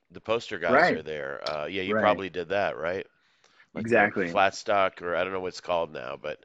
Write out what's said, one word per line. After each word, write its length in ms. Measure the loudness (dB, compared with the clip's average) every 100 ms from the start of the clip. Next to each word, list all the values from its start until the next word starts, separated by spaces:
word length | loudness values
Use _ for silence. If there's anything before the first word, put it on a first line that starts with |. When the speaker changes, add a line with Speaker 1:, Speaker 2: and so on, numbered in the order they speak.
| _
Speaker 1:
the 100 | -12
poster 360 | -2 -2 -2 -2
guys 140 | 2
Speaker 2:
Right. 240 | 4 4 2
Speaker 1:
are 60 |
there. 380 | -4 -8 -8 -6 -6
Uh, 160 | -4 -4
yeah, 160 | -4
you 100 | -2 2
Speaker 2:
Right. 60 |
Speaker 1:
probably 280 | 4 2 -2
did 200 | -6 -2
that, 280 | 0 0 -2
right? 280 | -4 -4 -8 _ _ _ _ _ _
Like 100 | -8 2
the 40 |
Speaker 2:
Exactly. 400 | 4 4 2 0
Speaker 1:
Flat 260 | 4 2 2
Stock, 460 | 0 2 2 0
or 140 | -4 -2
I 80 |
don't 100 | -2
know 60 | -2
what 60 | -6
it's 120 | -8
called 300 | -2 -2 -2
now, 240 | -6 -10 -8
but 220 | -8 -8